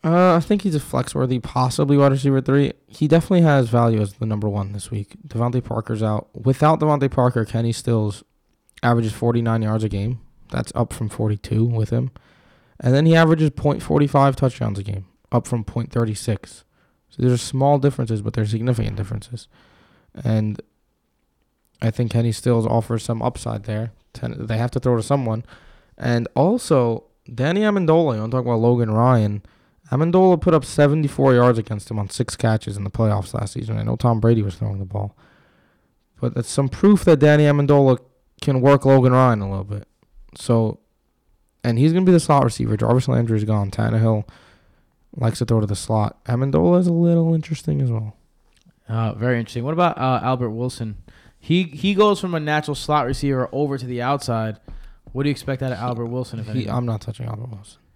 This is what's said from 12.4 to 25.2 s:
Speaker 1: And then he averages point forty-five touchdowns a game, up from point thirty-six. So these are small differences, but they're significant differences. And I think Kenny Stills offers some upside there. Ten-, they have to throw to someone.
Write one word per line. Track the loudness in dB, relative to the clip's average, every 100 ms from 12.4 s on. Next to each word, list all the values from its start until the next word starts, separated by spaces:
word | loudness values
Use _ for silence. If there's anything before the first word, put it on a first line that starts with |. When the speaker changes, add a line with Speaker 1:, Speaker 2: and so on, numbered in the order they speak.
| _ _ _ _
Speaker 1:
And | 0
then | 4 6
he | 6
averages | 6 4 2
point | 0 -2 -2
forty-five | 0 0 2 4 2 2
touchdowns | -2 -2 -6 -6
a |
game, | -6 -8 -10 _ _
up | -2 -2
from | -6
point | -4 -8 -4
thirty-six. | -2 -2 -4 -4 -6 -6 -20 _ _ _ _ _
So | -2
these | 0
are | 0
small | -2 -2 2 2
differences, | 2 -2 -4 -4
but | -4
they're | -4 -2
significant | -2 -2 -2 -2 -6
differences. | -8 -8 -10 -16 -16 _ _ _ _ _ _
And | -8 -2 0 -2 -6 -12 _ _ _ _ _ _ _ _ _ _ _
I | -4
think | -2 -2
Kenny | 0 0
Stills | -2 0 0 2
offers | 0 -2 -6
some | -4 -4
upside | -4 -6 -8 -8
there. | -6 -8 -8 -12 _
Ten-, | -12 -10 -8 -6
they | -4
have | -2
to | -2
throw | 0 0
to |
someone. | 0 -2